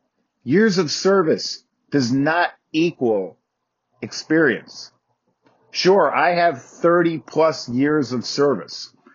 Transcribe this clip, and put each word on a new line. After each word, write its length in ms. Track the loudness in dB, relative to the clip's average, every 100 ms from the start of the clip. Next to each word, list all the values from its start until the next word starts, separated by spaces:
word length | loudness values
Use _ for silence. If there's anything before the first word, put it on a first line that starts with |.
| _ _ _ _
years 340 | -2 2 2 2
of 120 | -2
service 760 | -2 0 2 2 -2 -4 -14 _ _ _
does 220 | -2 0
not 380 | 0 0 0 -2 -6 _
equal 680 | -2 -2 0 -2 -2 -4 -12 _ _ _ _ _ _
experience. 920 | -14 -12 -2 2 2 0 -6 -20 -20 _ _ _ _ _ _ _ _
Sure, 440 | -2 2 4 2 2
I 200 | 0 2
have 280 | 0 -2
thirty 540 | -10 -2 2 2 2 -2
plus 500 | -6 0 0 0 -4
years 440 | -2 0 0 -2
of 140 | -4 -6
service. 680 | -2 0 -2 -6 -16 -18 _ _